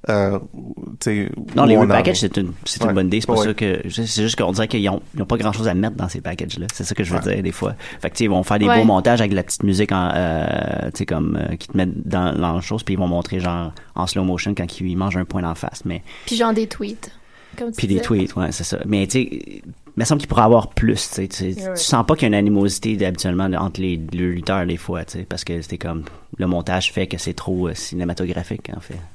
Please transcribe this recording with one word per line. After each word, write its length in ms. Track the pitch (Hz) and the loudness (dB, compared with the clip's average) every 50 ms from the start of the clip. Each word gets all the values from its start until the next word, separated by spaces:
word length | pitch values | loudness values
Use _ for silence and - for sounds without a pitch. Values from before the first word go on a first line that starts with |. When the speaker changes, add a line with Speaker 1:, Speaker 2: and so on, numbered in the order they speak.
| - | 0
Speaker 1:
euh, 300 | - 110 101 98 98 98 98 - - - | 2 2 4 4 2 2 0 -4 -6 -14
tu 720 | - - - - - - - 110 - - 120 107 104 98 | -14 -12 -12 -12 -12 -12 -14 -10 -4 -2 0 0 0 0
sais, 40 | - - - 113 - - | -2 -6 -8 -10 -4 2
Speaker 2:
Non, 80 | 131 139 | 4 6
Speaker 1:
où 20 | |
Speaker 2:
les 120 | 117 110 | 8 8
Speaker 1:
on 20 | 107 | 8
en 40 | 107 | 8
Speaker 2:
repackages, 340 | 101 101 - - - 180 - - | 6 6 6 6 4 2 2 0
Speaker 1:
est. 40 | |
Speaker 2:
c'est 100 | 95 - | 0 0
une, 160 | - 95 85 76 - - | 0 -2 -2 -4 -8 -8
c'est 160 | - - - 117 | -8 -2 0 2
Speaker 1:
Ouais. 60 | 110 | 2
Speaker 2:
une 40 | 101 | 4
bonne 120 | 95 95 | 4 2
idée. 140 | 92 95 110 | 2 2 0
C'est 40 | 110 | 2
pour 140 | - 117 110 | 2 2 4
Speaker 1:
Ouais. 60 | 104 | 4
Speaker 2:
ça 60 | 107 104 | 2 2
que, 260 | - 110 101 90 - - 90 | 0 0 0 0 0 -2 -6
c'est, 160 | 95 113 117 | -4 -4 -4
c'est 160 | 110 - 110 | -2 0 0
juste 140 | 107 113 110 | 0 0 2
qu'on 140 | - 110 87 | 2 0 0
dirait 160 | 95 104 110 | 2 0 0
qu'ils 200 | 104 - 113 101 | 0 0 0 0
ont, 140 | 98 95 - - - - | 0 0 -2 -6 -8 -6
ils 60 | 151 98 | -6 -2
ont 20 | |
pas 120 | - 123 | 0 0
grand-chose 300 | 113 107 107 101 107 113 | 0 2 0 0 0 0
à 60 | 110 90 | 2 2
mettre 220 | 92 101 110 107 | 2 2 0 -2
dans 120 | 110 98 87 | -4 -6 -6
ces 120 | - 87 | -6 -6
packages-là. 460 | - - 87 87 82 82 - - 87 95 | -6 -6 -6 -6 -6 -8 -6 -6 -6 -6
C'est 120 | - - - | -6 -6 -6
ça 100 | - 104 | -6 -2
que 100 | - 104 | -2 0
je 80 | 85 | 0
veux 80 | 87 - - | 0 0 0
Speaker 1:
Ouais. 80 | 98 95 | 0 -2
Speaker 2:
dire, 60 | 101 95 | 0 0
des 80 | 87 | -2
fois. 220 | - - - 101 - - - - - - | -2 -2 -4 -4 -4 -6 -10 -14 -12 -6
Fait 100 | - - | -6 -6
que, 20 | - | -2
tu 40 | - | 0
sais, 40 | 117 | 2
ils 40 | 107 | 4
vont 140 | 98 92 87 | 4 2 2
faire 160 | - 107 104 | 2 2 4
des 80 | 104 | 6
Speaker 3:
Ouais. 100 | - 120 | 6 6
Speaker 2:
beaux 80 | 113 110 | 8 8
montages 340 | 113 101 95 90 117 120 117 | 6 6 6 6 4 4 4
avec 100 | 113 101 | 4 2
de 40 | 98 | 2
la 60 | 95 | 0
petite 220 | 87 - - - - | 0 -2 -4 0 2
musique 280 | 101 95 92 104 - | 2 4 4 2 2
en, 200 | 98 95 90 87 - | 2 0 2 2 2
euh, 320 | 87 90 85 80 80 80 - - - - - - - - - - | 0 0 0 0 0 0 0 -2 -2 -2 -2 -4 -4 -4 -6 -4
tu 60 | - | -4
sais, 60 | - | -4
comme, 320 | - 82 80 78 80 78 - | -2 0 0 0 0 0 0
euh, 140 | - - 82 | -2 -2 -4
qui 140 | 82 - - | -6 -8 -2
te 60 | - | 0
mettent 300 | 95 92 92 80 - - | 0 0 0 -2 -4 -4
dans, 260 | - - 92 90 87 71 | -2 0 0 2 2 2
dans 160 | 73 85 87 82 | 0 0 0 0
la 80 | 90 | -2
chose, 220 | 85 - 104 113 110 | -2 -2 -4 -4 -2
puis 100 | - 98 | -2 0
ils 60 | 92 | 0
vont 80 | 95 | 2
montrer, 320 | 87 87 87 85 - - 92 | 2 2 0 -2 -2 -4 -2
genre, 320 | 90 90 87 85 85 73 - - - - - | -2 -2 -2 -2 -4 -6 -8 -12 -20 -12 -6
en 100 | - 90 | -4 -4
slow 180 | 90 - 95 95 | -2 0 0 0
motion 300 | 92 90 85 - 101 101 | 0 0 -2 -2 -4 -2
quand 260 | - 87 87 - - | -2 -4 -6 -6 -6
ils 160 | 92 90 87 | -4 -4 -2
mangent 220 | 90 95 98 90 | -2 -2 0 0
un 80 | 92 90 | -2 -2
point 160 | - - 95 | -2 -4 -4
d'en 140 | 90 82 82 | -2 -4 -4
face, 260 | - - - - - - | -4 -6 -8 -10 -8 -8
mais 180 | - 87 82 - - - - - | -6 -8 -8 -10 -14 -18 -14 -8
Speaker 3:
Puis 80 | - 247 | -6 0
genre 180 | 226 240 226 220 | 0 2 2 2
des 140 | 220 220 | 0 -2
tweets, 420 | 214 - - 208 202 220 - - - - - - - - - - - - | -4 -6 -8 -8 -8 -8 -10 -14 -18 -18 -20 -20 -20 -20 -20 -20 -20 -12
comme 140 | - 240 233 | -8 -8 -8
tu 60 | 220 | -4
Speaker 2:
Puis 100 | - - | -4 0
des 80 | 98 98 | 2 2
Speaker 3:
disais. 100 | 92 - | 0 2
Speaker 2:
tweets, 300 | - 117 101 92 92 - | 2 2 2 2 0 -2
ouais, 160 | 92 92 80 | -2 -4 -2
c'est 120 | - - 87 | -4 -6 -6
ça. 140 | - - 87 - | -6 -6 -4 -2
Mais, 220 | 98 107 101 98 | 0 0 0 0
tu 140 | - - 131 127 | 2 0 0 0
sais, 60 | - - 64 - - 50 50 - - - - - - - | 0 -6 -10 -12 -12 -16 -18 -18 -18 -20 -20 -20 -10 -4
il 40 | - | -2
me 40 | 113 | 2
semble 140 | - 151 147 | 2 2 0
qu'il 80 | 139 | 2
pourrait 160 | - - - 110 | 2 4 6 8
avoir 240 | 110 117 113 104 | 8 8 6 6
plus, 420 | - - - 113 113 107 104 - - | 4 0 2 4 4 2 2 -2 -6
tu 60 | - | -4
sais, 120 | - 95 | -6 -6
tu 80 | 95 - - - 92 92 | -6 -4 -4 -4 -4 -4
sais, 140 | - 190 | -4 -6
Speaker 4:
Ouais. 60 | 190 185 | -6 -4
Speaker 2:
tu 80 | 175 - | -2 0
sens 220 | - - 120 113 | 2 4 4 4
pas 80 | - 180 | 4 4
qu'il 100 | - - | 4 4
y 20 | |
a 20 | |
une 80 | 113 104 | 4 4
animosité, 680 | 101 101 104 104 101 98 101 95 - - 110 110 98 98 | 4 4 6 6 6 4 4 2 0 -2 -2 0 2 0
habituellement, 420 | 92 92 - - 92 87 92 95 95 92 | 0 0 0 -2 0 0 2 0 0 0
entre 240 | 85 - 95 - - | 0 -2 -2 -2 -2
les, 180 | 95 92 87 82 80 82 | -2 -2 -2 -2 -4 -6
les 80 | 82 87 | -2 -2
lutteurs, 480 | 90 90 87 87 80 - 95 98 87 | 0 0 0 -2 -2 0 0 0 0
des 100 | 87 87 | -2 -2
fois, 260 | 87 - - 87 85 85 | -4 -4 -6 -6 -6 -6
tu 140 | - - | -8 -8
sais, 80 | - 92 | -10 -8
parce 160 | - 90 90 - | -6 -8 -8 -6
que 160 | - 85 85 78 | -6 -6 -6 -6
c'était 160 | - - - | -8 -8 -6
comme, 240 | - 85 82 82 78 - - - - - - | -6 -6 -6 -6 -8 -10 -14 -18 -18 -18 -6
le 80 | - 95 | -2 0
montage 460 | 90 90 87 82 - 90 92 90 - | 0 2 0 0 0 -2 0 -2 -2
fait 160 | - - 95 | -2 -2 -2
que 100 | 90 - | -2 -4
c'est 160 | 87 - 90 87 | -6 -6 -6 -6
trop, 360 | - - - 95 90 90 85 | -6 -4 -4 -2 0 -2 -2
euh, 40 | 80 | -4
cinématographique, 960 | - - - - 90 90 87 85 - 92 87 90 85 87 - - - - - - | -6 -10 -8 -6 -4 -4 -4 -2 -2 -2 -4 -2 -4 -4 -6 -8 -8 -8 -10 -12
en 60 | - | -12
fait. 180 | - - - 87 85 85 - | -12 -12 -14 -14 -14 -16 -18